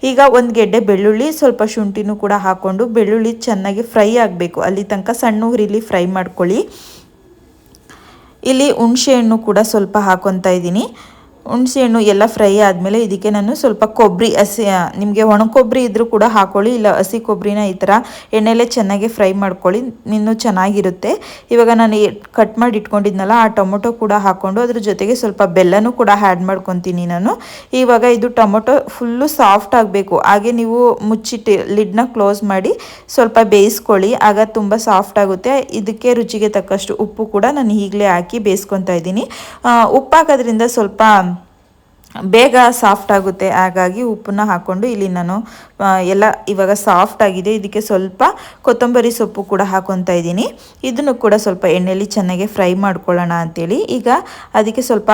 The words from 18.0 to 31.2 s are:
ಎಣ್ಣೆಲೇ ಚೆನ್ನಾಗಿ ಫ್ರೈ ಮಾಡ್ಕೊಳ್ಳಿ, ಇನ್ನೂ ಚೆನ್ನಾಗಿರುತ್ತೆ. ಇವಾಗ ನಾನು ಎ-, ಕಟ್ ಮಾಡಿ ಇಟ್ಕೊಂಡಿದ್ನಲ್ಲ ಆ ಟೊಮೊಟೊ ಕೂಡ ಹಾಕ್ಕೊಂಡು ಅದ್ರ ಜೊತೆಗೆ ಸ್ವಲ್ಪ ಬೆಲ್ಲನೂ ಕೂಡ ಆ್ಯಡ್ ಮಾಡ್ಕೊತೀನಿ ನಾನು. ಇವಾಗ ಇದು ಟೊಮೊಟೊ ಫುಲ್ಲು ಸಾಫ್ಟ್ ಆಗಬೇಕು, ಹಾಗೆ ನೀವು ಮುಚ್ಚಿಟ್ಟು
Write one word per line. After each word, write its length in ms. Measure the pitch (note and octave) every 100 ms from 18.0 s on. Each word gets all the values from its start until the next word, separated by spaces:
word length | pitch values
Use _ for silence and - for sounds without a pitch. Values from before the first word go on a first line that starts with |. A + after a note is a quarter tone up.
| B3 - -
ಎಣ್ಣೆಲೇ 320 | A3 G#3+ A3+ A#3+
ಚೆನ್ನಾಗಿ 420 | A#3+ G3 G3+ G#3+
ಫ್ರೈ 260 | A3 G3 F#3+
ಮಾಡ್ಕೊಳ್ಳಿ, 380 | G3 F#3 F#3 G3+ B3+ A3+ - G#3+
ಇನ್ನೂ 180 | G#3
ಚೆನ್ನಾಗಿರುತ್ತೆ. 800 | A3 A#3 F#3+ F#3 G3+ F#3+ F3+ G#3 G4 - - _
ಇವಾಗ 180 | A#3+ A#3 A#3
ನಾನು 140 | A3+ G#3+
ಎ-, 200 | G#3 G#3 - -
ಕಟ್ 220 | G#3+ A3
ಮಾಡಿ 180 | A#3+ G#3+
ಇಟ್ಕೊಂಡಿದ್ನಲ್ಲ 540 | G#3+ G#3 G3+ F#3+ G3 A#3
ಆ 120 | A3+
ಟೊಮೊಟೊ 440 | A3+ F#3+ G3+ A#3
ಕೂಡ 200 | A#3 G#3+
ಹಾಕ್ಕೊಂಡು 480 | G#3 G3 F#3 G3 G3
ಅದ್ರ 160 | A#3+ A#3+
ಜೊತೆಗೆ 380 | G3+ G#3 G3 B3
ಸ್ವಲ್ಪ 220 | A#3 F#3+
ಬೆಲ್ಲನೂ 480 | G3 F3 F3+ F#3+ A3+ B3
ಕೂಡ 100 | A3 G3+
ಆ್ಯಡ್ 220 | G3+ F3+ F#3
ಮಾಡ್ಕೊತೀನಿ 560 | F#3+ F#3+ F3+ F#3 F3+ F3
ನಾನು. 200 | F3 G3+ A#4 - - -
ಇವಾಗ 300 | B3+ B3+ A#3
ಇದು 260 | B3 A#3 A#3 A#3+
ಟೊಮೊಟೊ 480 | G#3+ G#3 G#3+ C4+ - -
ಫುಲ್ಲು 320 | A#3+ A#3 D4
ಸಾಫ್ಟ್ 480 | - A3+ G3+ - B3
ಆಗಬೇಕು, 420 | G#3+ F#3+ F#3+ F3
ಹಾಗೆ 340 | - G3+ G#3 A#3+
ನೀವು 180 | A#3 A#3 B3 -
ಮುಚ್ಚಿಟ್ಟು 760 | G#3 A3